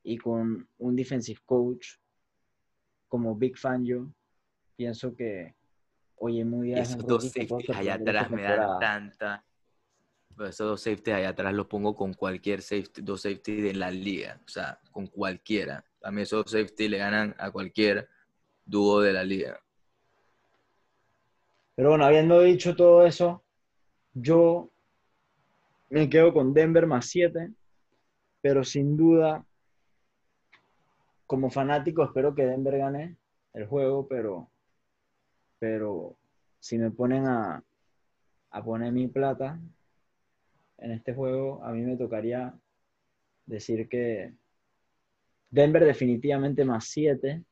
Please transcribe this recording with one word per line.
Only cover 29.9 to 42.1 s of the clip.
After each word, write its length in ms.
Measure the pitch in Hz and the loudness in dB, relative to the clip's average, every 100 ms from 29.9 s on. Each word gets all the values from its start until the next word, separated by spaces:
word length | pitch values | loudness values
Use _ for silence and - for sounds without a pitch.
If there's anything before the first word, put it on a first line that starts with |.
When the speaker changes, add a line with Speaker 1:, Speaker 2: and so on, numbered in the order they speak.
| _ _ _ _ _ _ _ _ _ _ _ _ _ - | _ _ _ _ _ _ _ _ _ _ _ _ _ -6
Speaker 1:
como 240 | 131 131 | -4 -2
fanático, 540 | 139 135 147 139 160 | -2 -2 -2 -2 -2
espero 300 | 139 131 143 | 0 0 0
que 120 | 143 131 | 0 -2
Denver 320 | 131 135 139 | 0 -2 -2
gane 400 | 139 143 165 170 _ _ _ | -2 -6 -10 -16 _ _ _
el 120 | 113 104 | -14 -6
juego, 420 | 139 135 139 135 | -2 0 -2 -4
pero, 420 | 127 110 87 78 _ _ _ _ _ _ _ _ _ _ _ | -6 -6 -8 -12 _ _ _ _ _ _ _ _ _ _ _
pero 560 | 113 110 107 92 - - _ _ _ _ | -6 -4 -4 -8 -10 -18 _ _ _ _
si 180 | - 117 | -8 -4
me 120 | 113 | -4
ponen 360 | 113 123 131 135 | -2 -2 0 0
a, 380 | 123 101 76 _ _ _ _ _ _ _ _ _ | -2 -4 -10 _ _ _ _ _ _ _ _ _
a 120 | 104 | -12
poner 280 | 113 113 120 | -8 -6 -4
mi 160 | 123 127 | -4 -2
plata 520 | 135 139 135 135 165 165 _ _ _ _ _ _ _ _ _ _ _ | -2 -2 -2 -8 -10 -18 _ _ _ _ _ _ _ _ _ _ _
en 120 | 117 | -10
este 220 | 113 127 | -8 -8
juego, 500 | 127 131 131 135 135 | -6 -4 -4 -4 -8
a 80 | 117 | -8
mí 100 | 117 | -6
me 160 | 120 127 | -4 -4
tocaría 560 | 120 | -4